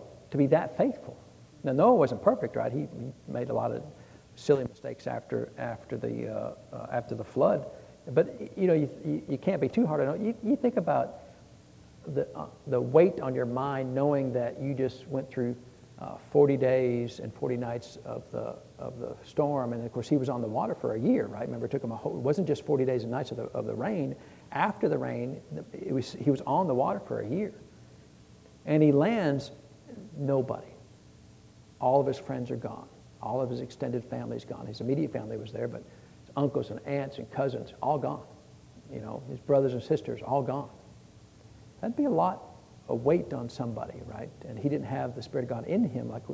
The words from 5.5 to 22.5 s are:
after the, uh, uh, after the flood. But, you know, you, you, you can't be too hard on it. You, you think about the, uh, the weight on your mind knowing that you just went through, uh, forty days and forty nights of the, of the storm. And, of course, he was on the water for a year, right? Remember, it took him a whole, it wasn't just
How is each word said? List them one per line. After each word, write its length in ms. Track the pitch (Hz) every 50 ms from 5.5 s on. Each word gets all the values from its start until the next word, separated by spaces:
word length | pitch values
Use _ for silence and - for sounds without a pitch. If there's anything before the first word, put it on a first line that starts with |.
| - -
after 380 | 123 120 113 - - - 131
the, 320 | 117 117 120 117 117 120 110
uh, 260 | 110 110 110 117 - - - -
uh, 140 | - 120 113 117
after 240 | - 120 117 - -
the 80 | 110
flood. 440 | 113 - - 127 143 190 208 147 - - - - - - - - -
But, 320 | - 123 151 180 - - - 208 - -
you 120 | 202 190
know, 80 | 180 165
you, 160 | 156 147 131 - -
you, 200 | - 160 147 - - -
you 80 | 139 123
can't 240 | - - 196 151
be 60 | 139 123
too 160 | - 226 247
hard 200 | 160 151 143 139
on 100 | 135 156
it. 40 | 180
You, 140 | 208 220 233 - - 208
you 60 | 285
think 200 | 285 - 240 -
about 440 | 214 170 160 143 131 - - - - - - - - - - - - - - - - - - - - -
the, 220 | - 143 139 147 - -
uh, 120 | 160 151 - - - -
the 120 | 147 127 123
weight 400 | 123 123 127 156 175 190 - -
on 140 | 143 131 131
your 120 | 131 127
mind 480 | 117 120 127 135 139 139 135 131 127 127
knowing 360 | 135 139 147 147 139 135 127 120
that 260 | 123 120 120 - -
you 140 | 139 139 139
just 340 | 127 131 127 - - - -
went 220 | 139 135 - -
through, 260 | - 131 123 120 123 123 - - - - - - - -
uh, 160 | - - - - - -
forty 260 | - 143 147 139 139
days 640 | 123 127 127 131 131 131 123 123 120 120 117 - -
and 120 | - 113
forty 240 | 110 - 143 135 127
nights 420 | 120 123 117 120 120 - - - - 117
of 200 | 127 117 120 117 -
the, 260 | 120 117 113 113 - - - - - -
of 200 | 131 127 127 120
the 160 | 120 120 123 - -
storm. 480 | - - - 151 143 147 135 123 120
And, 140 | 120 117 117
of 60 | 117
course, 160 | - 123 117 -
he 80 | 156
was 120 | 139 131 127
on 140 | 127 120
the 60 | 117 110
water 260 | 107 139 170 226 -
for 220 | - - 123 110
a 40 | 110
year, 260 | 123 208 254 - 113
right? 200 | 202 190 - 120
Remember, 200 | 123 123 117 120
it 40 | 117
took 120 | - 131
him 100 | - 117
a 40 | 113
whole, 160 | 110 - 143
it 80 | - 151
wasn't 260 | 123 143 147 190 180
just 200 | 147